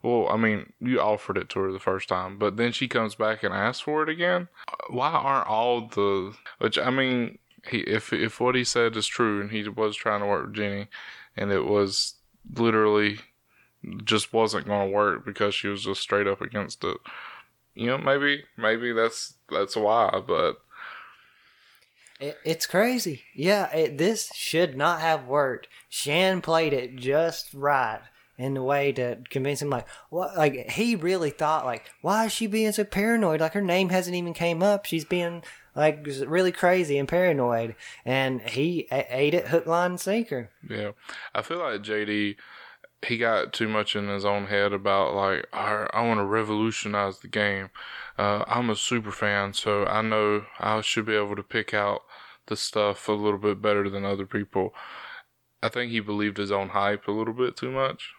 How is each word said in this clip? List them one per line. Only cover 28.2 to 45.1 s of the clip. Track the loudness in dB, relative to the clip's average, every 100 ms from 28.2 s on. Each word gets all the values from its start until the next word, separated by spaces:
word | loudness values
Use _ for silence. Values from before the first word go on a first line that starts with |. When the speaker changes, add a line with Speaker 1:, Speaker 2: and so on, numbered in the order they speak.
| _ -8
Speaker 2:
in | -4
the | -2
way | 0 2 2
to | 0 -4 -4 -6
convince | -4 -2 -2
him, | -2
like, | -4 -6 -20 -10
what, | -6 -4 2
like, | 2 2 -6
he | -2 0 0
really | 0 0 0
thought, | 0 0 2
like, | 0 -6 -10 -8
"Why | 0 0 0
is |
she | -2 0
being | 2 2
so | 0
paranoid? | -2 0 2 4 4 2
Like, | 2
her | 0
name | 2 2 4
hasn't | 2 0 -4
even | -4
came | -2 0 2
up. | 2 2 0
She's | -4
being, | 0 -2 -2 -6 -16 -20 -12 2
like, | 2 2 -8 -6 0
really | 2 2
crazy | 4 4 4 2 0
and | 2
paranoid." | 4 4 4 2 2 -2 -8 -18 -10
And | 0 0 2 -2
he | -4 -2 0 -2 -2
a-, | -4 -2
ate | 2 2
it | 2 2
hook, | 0 2
line, | 2 2
and | -2
sinker. | -2 -2 -2 -6 -8 _ -10
Speaker 1:
Yeah. | -8 -8 -10 -16 -16 -6
I | -6
feel | -4 -4
like | -4 -4
J | -2 -2
D, | 0 0 -2 -6 -18 -20 -20 -20 -20 _
he | -4 0
got | 2 2 0
too | -2 0
much | 0 0 -2
in | -4
his | -2
own | 0 0 0
head | 0 2
about, | 0 2 2 2